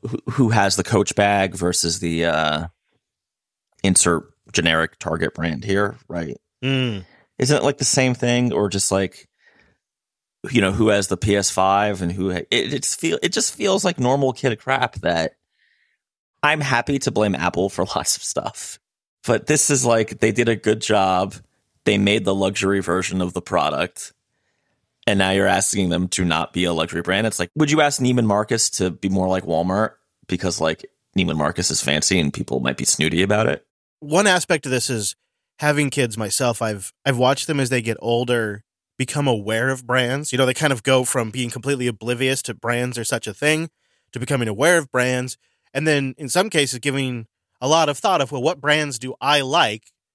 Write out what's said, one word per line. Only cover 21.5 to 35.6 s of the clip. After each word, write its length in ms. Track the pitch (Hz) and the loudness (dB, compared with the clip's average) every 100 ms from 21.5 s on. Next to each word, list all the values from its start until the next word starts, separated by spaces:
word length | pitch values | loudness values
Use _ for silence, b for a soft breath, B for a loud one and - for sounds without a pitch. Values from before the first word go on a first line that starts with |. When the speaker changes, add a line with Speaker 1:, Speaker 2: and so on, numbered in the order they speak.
| _ _ _ - | _ _ _ 0
Speaker 1:
They 140 | 101 | 2
made 260 | 101 107 98 | 4 2 0
the 80 | |
luxury 460 | 98 95 98 98 98 | 0 0 0 0 0
version 420 | 87 90 90 92 | 0 -2 -2 -4
of 120 | 90 | -4
the 100 | 90 | -6
product, 720 | - 90 76 71 90 - - - _ _ _ _ _ _ _ _ - | -2 0 0 -2 -4 -8 -18 -18 _ _ _ _ _ _ _ _ -2
and 100 | 98 | 2
now 100 | 95 | 2
you're 180 | 98 98 | 2 2
asking 400 | 95 98 - 90 | 2 0 0 0
them 220 | 85 90 | 0 -2
to 160 | - 90 | -2 0
not 260 | 80 - | 0 -2
be 140 | 87 90 | -2 0
a 80 | |
luxury 280 | 82 82 82 | 0 -2 -4
brand. 240 | 87 95 113 | -2 0 0
It's 140 | - | -2
like, 100 | 87 - | -4 -2
would 160 | 151 | 0
you 80 | 151 | 4
ask 220 | 147 - | 2 2
Neiman 240 | 123 123 110 | 2 2 2
Marcus 440 | 101 107 113 - | 2 0 0 -2
to 200 | - 92 | 0 -2
be 160 | 80 95 | -2 -2
more 220 | 95 92 | 0 2
like 160 | 92 92 | 0 0
Walmart 480 | 82 87 95 110 - _ _ - | 0 0 0 -2 -4 _ _ -6
because, 320 | 90 95 85 | -4 -2 -2
like, 260 | 80 80 - _ _ - | -2 -2 -10 _ _ -2
Neiman 200 | 85 78 | 0 0
Marcus 340 | 76 - 87 | -2 -2 -2
is 100 | 73 | -2
fancy 380 | - 76 - 92 | 0 0 2 2
and 140 | 73 | 0
people 260 | - - 64 | -2 -4 -2
might 160 | 64 65 | -2 -2
be 80 | |
snooty 380 | - - 76 80 | -2 0 0 2
about 260 | 95 104 110 | 2 2 0
it? 180 | 71 - _ _ _ | -2 -8 _ _ _
Speaker 2:
One 260 | 143 160 208 | -2 2 4
aspect 380 | 180 - 165 135 | 2 2 -2 0
of 60 | |
this 160 | 127 - | -2 0
is 260 | 117 101 - _ _ _ | -2 -4 -8 _ _ _
having 300 | _ | _